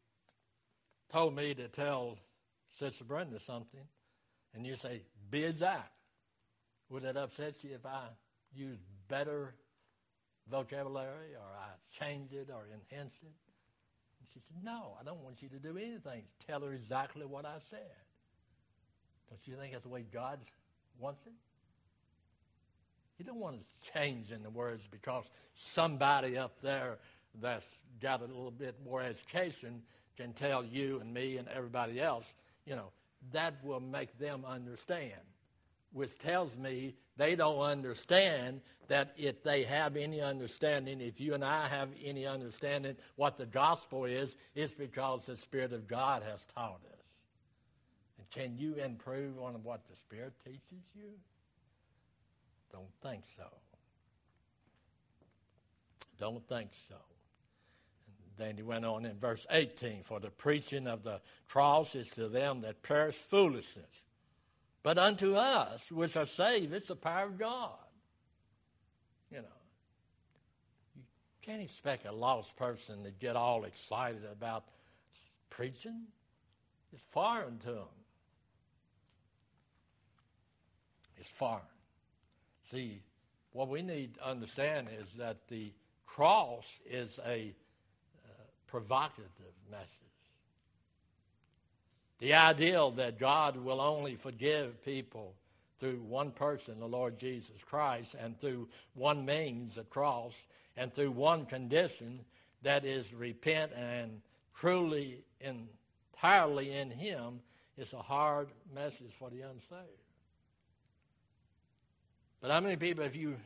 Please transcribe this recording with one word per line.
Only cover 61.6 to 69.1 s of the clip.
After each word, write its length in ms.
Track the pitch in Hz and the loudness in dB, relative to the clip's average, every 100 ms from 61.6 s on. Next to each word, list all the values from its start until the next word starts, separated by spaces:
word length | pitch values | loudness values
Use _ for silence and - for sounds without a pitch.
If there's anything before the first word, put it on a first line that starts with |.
| 143 151 151 | 10 10 6
is 140 | 135 117 | -4 -8
to 180 | - 110 | -4 0
them 320 | 120 139 131 | 2 2 0
that 200 | 110 107 | -6 -8
perish 320 | - 147 156 | 2 4 4
foolishness, 880 | - - 202 185 127 - - - - _ _ _ _ _ _ _ _ | 0 4 8 8 6 -6 -16 -20 -20 _ _ _ _ _ _ _ _
but 140 | 151 170 | 4 8
unto 380 | 196 196 196 | 8 6 4
us 580 | 196 262 240 107 113 - | 6 6 4 2 -4 -8
which 240 | 165 165 160 | 0 2 2
are 80 | |
saved, 480 | 147 - 202 233 160 | 0 4 4 4 2
it's 160 | 165 - | -4 -6
the 80 | 175 | -4
power 300 | 165 175 202 | -2 0 -2
of 100 | 190 | -2
God." 400 | 220 247 220 - - _ _ _ _ _ _ _ _ _ _ _ _ | -4 -2 -6 -10 -20 _ _ _ _ _ _ _ _ _ _ _ _